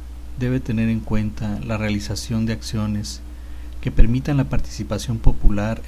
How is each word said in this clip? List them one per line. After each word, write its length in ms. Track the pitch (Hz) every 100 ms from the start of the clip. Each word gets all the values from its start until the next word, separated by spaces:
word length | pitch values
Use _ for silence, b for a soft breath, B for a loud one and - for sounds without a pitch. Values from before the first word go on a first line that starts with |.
| - - - -
debe 200 | 123 127
tener 300 | 127 113 113
en 100 | 113
cuenta 600 | - 110 107 - 110 101
la 160 | 92 107
realización 680 | 107 104 101 101 - 113 110
de 80 |
acciones 680 | 110 - 113 107 104 107 - - B B B B B
que 100 | -
permitan 460 | 135 120 131 135 147
la 120 | 131
participación 680 | 117 - - 101 104 - 113
popular 640 | - - - 101 104 113